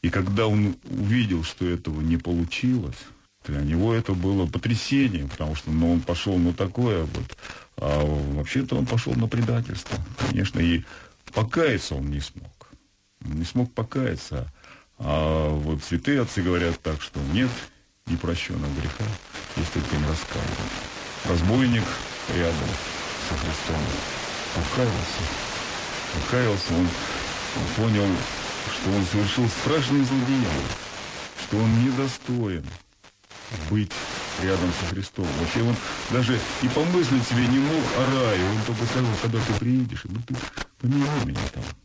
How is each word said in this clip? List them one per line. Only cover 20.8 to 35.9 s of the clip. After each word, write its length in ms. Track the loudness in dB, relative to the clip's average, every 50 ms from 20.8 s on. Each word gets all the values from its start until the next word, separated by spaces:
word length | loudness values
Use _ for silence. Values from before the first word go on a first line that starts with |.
| -8 -10 -12 -12 -12 -12 -12 -8 -2
Разбойник 580 | 0 2 4 4 6 6 6 6 6 4 4 2 0 -4 -6 -6 -8 -10 -10 -6 -2 0
рядом 340 | 2 2 2 2 0 -2 -2 -2 -4 -6 -6 -8 -8 -8 -8 -8 -6 -4 -4
со 60 | -2
Христом 460 | -2 -2 -2 -4 -4 -2 -2 -2 0 0 0 -2 -2 -4 -4 -6 -6 -6 -6 -6 -6 -6 -4 -2
покаялся, 680 | -2 -2 0 0 2 2 2 2 0 -2 -4 -4 -4 -2 -2 -2 -4 -6 -6 -6 -6 -6 -6 -6 -8 -8 -6 -8 -8 -6 -4 -4
покаялся, 600 | -4 -2 0 2 2 4 2 2 0 0 0 2
он 120 | 2 2 2 2 -2 -4 -4 -4 -4 -6 -6 -6 -8 -8 -6 -4 -4 -2 -2 0
понял, 320 | 0 2 4 4 4 4 2 2 0 -2 -4 -6 -6 -6 -6 -6 -6 -6 -6
что 200 | -6 -2 -2 0
он 140 | 2 2 2
совершил 440 | 2 2 2 2 2 2 2 2 2
страшное 540 | 2 0 0 2 2 2 4 4 4 4 4
злодеяние, 640 | 4 4 2 2 4 4 2 2 2 0 -2 -2 -4 -6 -8 -10 -12 -12 -12 -12 -12 -12 -12 -12 -12 -12 -12 -6
что 120 | -2 2 4
он 280 | 4 6 6 6 6
недостоин 800 | 4 4 2 0 -2 -2 -6 -4 -2 0 0 0 0 -2 -4 -6 -8 -12 -14 -18 _ _ _ _ -20 _ _ _ _ -20 -18 -14 -10 -8 -8 -4 0
быть 220 | 0 0 0 0 -4 -8 -8 -6 -8 -8 -8 -6 -4 -2
рядом 280 | 0 0 2 2 2 0 0 -2
со 140 | -2 -4 -4
Христом. 340 | -4 -6 -8 -6 -4 -4 -2 0 -2
Вообще 220 | -2 0 0 2
он 140 | 2 2 2 0 -2 -6